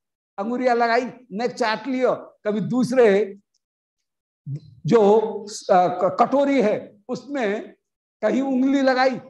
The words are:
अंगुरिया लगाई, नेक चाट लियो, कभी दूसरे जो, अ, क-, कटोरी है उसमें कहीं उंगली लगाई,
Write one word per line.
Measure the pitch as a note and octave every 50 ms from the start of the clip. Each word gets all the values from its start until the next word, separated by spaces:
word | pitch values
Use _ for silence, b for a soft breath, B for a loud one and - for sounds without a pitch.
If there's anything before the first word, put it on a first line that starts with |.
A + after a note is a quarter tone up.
| _ _ _ _ _ _ -
अंगुरिया | G3 G3+ A#3 B3 B3 B3+ B3+ A#3+
लगाई, | A#3 A#3+ A#3 A#3 B3+ C4 G#3+ - - - -
नेक | F#3 G#3 B3 A3+
चाट | - - A#3+ G#3+ A3 A3 A3+
लियो, | C#4 B3+ B3+ B3 A3 D#3
कभी | - - - _ _ - G#3 G#3 G#3+
दूसरे | F3 D3 A3+ B3+ A3+ - B3+ C4 A#3 G#3 F#3+ G3+ A3 G3 G3 - _ _ _ _ _ _ _ _ _ _ _ _ _ _ _ _ _ _ _ _ - C#3 C3+ - - - - _ -
जो, | D3+ A#3 A3+ G3+ G3 G#3+ A3+ G#3+ - - - -
अ, | - - - - -
क-, | G3 F3+ F3+ E3+ - - E4 F3+ F#3 -
कटोरी | A#3+ - C4 C#4+ C#4+ C#4+ C#4 C4
है | G3+ G#3+ F#3 B2+ - - - _ _
उसमें | - B3 A#3+ - C#4 C#4+ C4+ A#3 G3 G#3 A3+ - G#3 - _ _ _ _ _ _ _ _ -
कहीं | G#3+ G#3+ - B3+
उंगली | C#4 C4+ C4 B3 C4 C#4 C4+ C#4
लगाई, | C4+ C4 B3+ B3+ C4 C4 B3 D#3+ - -